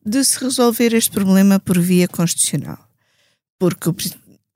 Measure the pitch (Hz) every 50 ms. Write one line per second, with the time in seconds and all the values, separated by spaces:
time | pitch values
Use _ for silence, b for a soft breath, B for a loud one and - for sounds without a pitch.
0 | - 214 214 277 262 - - - 262 254 254 262 247 240 226 - 240 233 226 226
1 | - - - 208 196 190 190 190 196 196 196 190 - - 180 175 170 180 185 180
2 | 180 170 - - 170 165 - - - - - 143 131 - - - _ _ _ _
3 | _ _ _ _ _ _ _ _ _ _ _ - 185 175 170 - - 165 151 -
4 | - - - - _ _ _ _ _ _ _